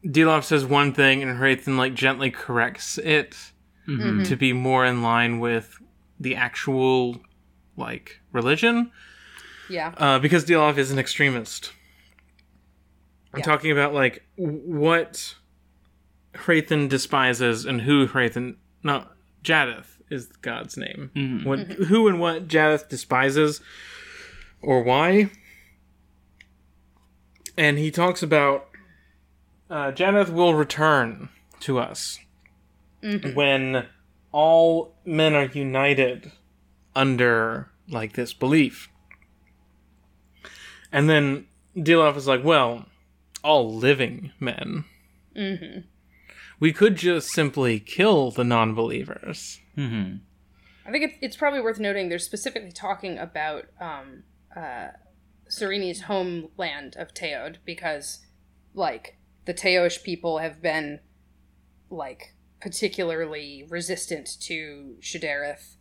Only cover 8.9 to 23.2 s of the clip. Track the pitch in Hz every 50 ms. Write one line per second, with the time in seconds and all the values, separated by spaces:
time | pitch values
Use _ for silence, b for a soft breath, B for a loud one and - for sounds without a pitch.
8.9 | B B B B B B B B B B B B B B B B 185 170 156 165
9.9 | 165 - 156 143 135 131 135 151 170 180 - 151 170 165 151 151 147 143 139 135
10.9 | 139 135 127 - - - 156 139 131 120 110 - - - - - - b b b
11.9 | b b b b b _ _ _ _ _ _ _ _ _ _ _ _ _ _ _
12.9 | _ _ _ _ _ _ _ _ - 135 135 160 151 143 151 156 151 143 143 147
13.9 | 147 143 135 123 - - _ _ _ - 185 156 147 156 127 170 170 147 147 160
14.9 | 165 165 160 160 - - - - - _ _ _ _ _ _ _ _ _ _ _
15.9 | _ _ _ _ _ _ _ _ _ - - - 170 156 151 - 160 151 147 135
16.9 | 139 131 - - - 139 131 127 123 113 127 120 117 113 104 117 135 120 110 131
17.9 | 147 143 135 117 - 135 123 117 - 123 123 127 113 _ _ _ _ _ - 151
18.9 | 143 131 - - - _ _ _ _ _ - - 160 156 143 123 113 - - -
19.9 | _ _ _ _ 151 135 120 - _ _ - 127 117 117 110 - - - - -
20.9 | - - 143 131 _ 143 139 131 127 110 - 135 156 - 208 175 - - 190 160
21.9 | 196 226 226 208 185 170 170 170 165 165 185 160 160 160 156 151 151 147 151 _
22.9 | - 123 - _ 131 127